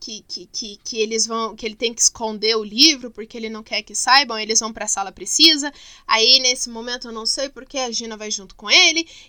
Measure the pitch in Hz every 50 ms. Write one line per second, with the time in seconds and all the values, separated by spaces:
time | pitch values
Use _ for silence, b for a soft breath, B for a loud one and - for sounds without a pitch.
0 | - - 220 202 - _ - - 175 - - - 240 208 202 - _ - 233 220
1 | 214 220 226 220 220 226 226 226 226 214 202 214 247 220 214 - 254 233 233 -
2 | - - - - 233 220 214 202 202 214 226 220 208 202 208 233 294 320 294 247
3 | 240 240 - - 233 220 - 240 226 220 220 214 220 - 226 208 214 - 208 -
4 | - 262 262 277 285 240 226 214 214 220 220 214 226 220 220 220 208 208 - 196
5 | 196 190 180 - 170 - - - 311 330 311 285 285 285 B B B B B B
6 | B - 226 220 220 247 262 262 254 247 254 254 - 247 233 226 233 247 247 247
7 | 247 233 226 220 226 220 - 302 269 285 - 240 262 - - 277 254 240 220 202
8 | 233 226 220 208 214 214 214 208 196 180 - - 214 208 262 359 370 339 311 330
9 | 330 B B B B